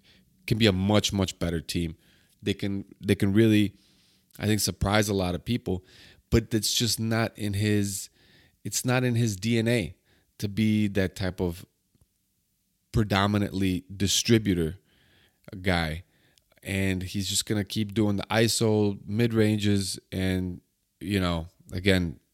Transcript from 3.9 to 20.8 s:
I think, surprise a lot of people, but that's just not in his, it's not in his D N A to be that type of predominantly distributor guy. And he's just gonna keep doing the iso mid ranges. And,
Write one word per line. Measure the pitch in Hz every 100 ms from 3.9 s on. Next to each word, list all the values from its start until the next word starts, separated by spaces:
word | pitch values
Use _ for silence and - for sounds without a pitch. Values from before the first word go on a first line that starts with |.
| _ _ _ _ -
I | 104
think, | 107
surprise | - 87 98 104 107
a |
lot | 98 90
of | 87
people, | - 123 - 90 - - - - _
but | 113 110
that's | 110 104
just | - 113 -
not | 113 113 113 -
in | 107
his, | 98 107 104 101 95 - _ _ _ _ _
it's | - -
not | 127 127
in | 127
his | 117 120 95
D | 110 117
N | 113
A | 120 80 - _ _ _ -
to | 104
be | 101 110 107 104
that | 98 95 -
type | 92 90
of | 92 85 - _ _ _ _ _ _ _ _ _ _ _ _
predominantly | 123 104 101 101 104 101 95 95 90 -
distributor | 95 98 - - 113 104 87 80 90 _ _ _ _ _ _ - 95
guy. | 92 87 80 85 - _ _ _ _ _
And | - 98 95 92
he's | 92 104 95
just | 98 -
gonna | 107
keep | 95 110 101
doing | 98 104 98
the |
iso | - 107 113 - 113 107 104 98 -
mid | 104 120
ranges. | 113 107 107 104 101 95 - -
And, | 95 92 92 92 87 - _